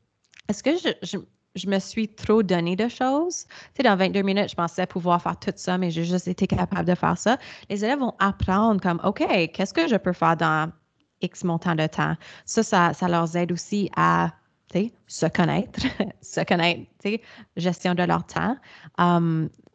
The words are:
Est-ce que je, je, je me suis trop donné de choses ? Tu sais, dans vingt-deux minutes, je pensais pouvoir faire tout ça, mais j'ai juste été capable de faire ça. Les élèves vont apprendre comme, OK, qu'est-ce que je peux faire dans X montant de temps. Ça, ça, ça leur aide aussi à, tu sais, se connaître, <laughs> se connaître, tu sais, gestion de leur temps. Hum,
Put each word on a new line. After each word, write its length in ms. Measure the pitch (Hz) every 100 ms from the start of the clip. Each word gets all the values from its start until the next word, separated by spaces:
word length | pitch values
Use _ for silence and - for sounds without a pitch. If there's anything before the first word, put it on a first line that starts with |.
| _ _ _ - -
Est-ce 160 | 202
que 140 | 262 349
je, 120 | 339 -
je, 160 | 180 185 - _ _ 185
je 120 | 185
me 120 | 196
suis 280 | - - 214
trop 360 | - - 214
donné 320 | 190 180 170 185
de 120 | 233
choses ? 580 | - 262 277 349 - -
Tu 300 | - - -
sais, 60 |
dans 120 | 247 190
vingt-deux 260 | 185 196
minutes, 280 | 196 190 196
je 60 | -
pensais 300 | 170 - 180
pouvoir 360 | 185 175 175
faire 180 | 175 175
tout 120 | - -
ça, 220 | - 185
mais 140 | 180
j'ai 120 | 165
juste 240 | 170 180 180
été 200 | 180 185
capable 380 | 185 180 185 175
de 100 | 180
faire 220 | 165 180
ça. 200 | 208 269 - - -
Les 140 | 202
élèves 160 | 214 285
vont 160 | 240 -
apprendre 600 | 196 196 - 196 226 196
comme, 180 | 180 170
OK, 220 | 185 208 330 220 165
qu'est-ce 200 | - 196
que 140 | - 330
je 80 | 202
peux 180 | 180
faire 240 | 175 165 165
dans 340 | 160 156 160 - _ _ _ _
X 200 | 180 -
montant 300 | 180 165 180
de 140 | 160 156
temps. 280 | - 156 165 - - -
Ça, 160 | 226
ça, 320 | 214 190 170
ça 140 | 151 180
leur 280 | 170 165 175
aide 160 | 175
aussi 380 | 175 - 208 196 -
à, 360 | 165 170 170 - _ _ _
tu 80 | 180
sais, 140 | 226 - _
se 180 | - 160
connaître, 560 | - 165 156 233 - 262 -
<laughs> 180 | 185 -
se 200 | - -
connaître, 380 | 170 175 170 160 - _
tu 120 | 202
sais, 100 | 220 - - 214 -
gestion 380 | 180 170 185 175
de 80 |
leur 220 | 175 165 -
temps. 280 | 170 180 269 - - 156 -
Hum, 500 | 175 175 170 160 156 - _